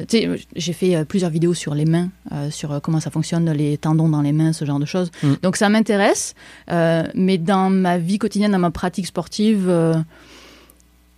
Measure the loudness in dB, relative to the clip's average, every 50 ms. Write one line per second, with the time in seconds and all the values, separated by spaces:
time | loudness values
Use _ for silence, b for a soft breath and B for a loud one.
0 | -4 0 0 0 2 0 -2 -6 -8 -10 -10 -8 -6 -6 -4 -2 0 2 2 0
1 | 0 -2 -2 -2 0 0 0 0 0 0 0 -2 -4 -4 -2 0 2 2 2 2
2 | 0 -2 -6 -12 -14 -10 -8 -8 -6 -8 -8 -8 -8 -6 -6 -6 -2 -2 -2 -2
3 | -2 -2 -4 -4 -2 -2 0 0 0 0 0 0 0 -2 -2 -2 0 0 2 2
4 | 4 2 2 2 2 2 2 2 2 2 0 -2 -4 -4 -2 -2 -4 -2 -2 -4
5 | -4 -4 B B B 0 0 2 0 -2 0 2 2 2 2 2 2 2 2 2
6 | 2 2 2 0 -4 -8 B B B B B B B -4 0 2 2 2 2 0
7 | 0 -2 -2 0 0 2 2 0 0 0 2 2 2 2 2 2 2 2 0 0
8 | 0 -2 -2 -2 -2 -2 0 0 0 2 2 2 2 0 -2 -2 -4 -4 -4 -4
9 | -6 -6 -6 -8 -8 -6 -4 0 2 2 2 2 2 2 2 2 2 2 2 0
10 | -2 -4 B B B B B B B B B B B B B B _ _ _ _
11 | _ _ _